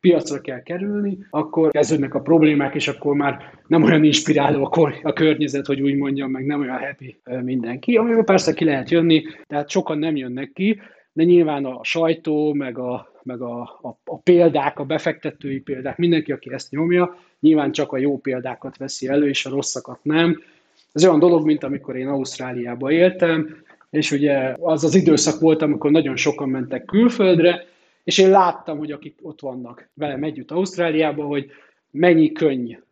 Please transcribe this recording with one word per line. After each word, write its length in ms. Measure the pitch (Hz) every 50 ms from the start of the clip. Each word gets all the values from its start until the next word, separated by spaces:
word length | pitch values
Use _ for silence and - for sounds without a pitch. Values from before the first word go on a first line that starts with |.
piacra 400 | _ 185 175 156 - - 147 135
kell 220 | - - 135 123 -
kerülni, 560 | - 165 180 196 208 208 208 202 202 196 185 - _
akkor 400 | - 151 156 156 - 165 160 156
kezdődnek 440 | 143 151 147 - 160 151 139 135 -
a 60 | 139
problémák, 540 | 127 131 165 165 160 151 151 143 143 139 -
és 140 | 156 139 -
akkor 260 | 135 - - 147 143
már 380 | 143 143 139 123 - - - - _ _
nem 160 | _ 160 165 156
olyan 220 | - 165 156 156
inspiráló 600 | 151 143 - - - 156 147 139 135 151 143 139
a 40 | 135
kor-, 320 | - 165 165 147 - - -
a 100 | 156 143
környezet, 540 | - 160 156 151 139 151 139 131 139 135
hogy 160 | 139 139 135 139
úgy 120 | 139 139
mondjam, 360 | 139 143 139 139 139 139 131
meg 160 | 131 131 135
nem 140 | 139 147 143
olyan 180 | 143 123 127 127
happy, 380 | 131 139 139 _ 135 131 - _ _
ö, 160 | - 123 127
mindenki, 560 | 123 127 131 127 117 117 120 143 - - 240
amivel 280 | 226 220 240 226 226 220
persze 300 | 220 196 185 185 - 156
ki 100 | - 170
lehet 260 | 160 143 135 127 -
jönni, 320 | 170 170 165 170 160 156 - - - - -
tehát 240 | _ 147 147 147 147
sokan 280 | - 196 156 - 160 151
nem 180 | 151 165 156
jönnek 360 | 143 131 127 123 127 139 139 _
ki, 280 | - 190 208 220 202 - - _ _ _ _ _
de 120 | 156 160
nyilván 400 | 175 175 175 170 156 151 139 139
a 200 | 131 127 - -
sajtó, 680 | - - 170 165 165 165 160 165 160 151 151 151 151 147
meg 260 | 143 139 127 120 131
a, 340 | 127 123 123 123 - _ _ _ _
meg 180 | 127 123 117
a, 200 | 127 120 117 120
a, 380 | 120 - - - _ 120 117 _ _
a 140 | - - -
példák, 600 | _ - 180 170 175 165 143 151 139 147 - -
a 60 | 151
befektetői 760 | 135 156 160 - 170 151 - - 156 - _ - 143 135 135
példák, 360 | 135 - 143 127 127 139 123
mindenki, 360 | - 170 170 170 160 151 - 139
aki 200 | 131 - 127 127
ezt 180 | 135 - _
nyomja, 460 | - 143 160 170 175 180 180 180 175 - _ _ _ _
nyilván 320 | - 156 160 156 143 139 -
csak 200 | - 147 - -
a 60 | 131
jó 200 | 131 143 143 127
példákat 580 | _ 139 127 127 123 131 120 - - 135 127
veszi 320 | _ 135 135 - - - 127
elő, 200 | 135 143 147 143
és 180 | 139 - -
a 40 | 135
rosszakat 480 | 135 139 139 - - 131 - - 127 - _
nem. 400 | 147 151 160 170 170 160 156 - _ _ _ _ _ _ _ _ _ _
Ez 120 | 151 160
olyan 140 | 185 170 151
dolog, 260 | 160 180 175 165 156
mint 200 | 156 151 147 -
amikor 320 | 135 143 139 - - 131
én 120 | 127 131 135
Ausztráliába 840 | 143 139 131 127 - - 131 127 123 123 120 120 123 120 131 131
éltem, 680 | 151 165 175 185 180 185 175 170 165 160 156 156 - - _ _ - _ _ _
és 200 | - 151 151 -
ugye 460 | 147 139 143 147 139 139 131 135 127 -
az 240 | - 147 156 151 147
az 100 | 160 143
időszak 460 | 190 160 160 156 147 - - 156 -
volt, 220 | 160 160 156 156 160
amikor 280 | 147 147 - - 147
nagyon 260 | 147 165 156 143 131
sokan 320 | 127 - 151 - - 147 131
mentek 360 | 131 131 131 127 131 123 -
külföldre, 800 | - - 202 233 240 233 - 208 185 180 165 165 175 175 170 - _ _ _ _ _ _ _ _
és 140 | - 165 -
én 120 | 190 190
láttam, 480 | 190 196 185 175 170 - - - 156 147
hogy 140 | 151 147 147
akik 220 | 143 - 151 _ _ -
ott 180 | 160 - _
vannak 480 | - 135 123 127 123 117 120 - - _ _
velem 300 | - 151 143 135 127 143
együtt 260 | 156 151 139 123 _
Ausztráliába, 720 | 151 170 190 185 - 175 175 165 156 156 160 151 143 147 147
hogy 260 | 143 147 143 139 143 - _ _ _ _ _ _ _
mennyi 420 | _ 135 165 180 170 160 160 151 156
könny 440 | - 165 156 135 127 123 117 117 - _ _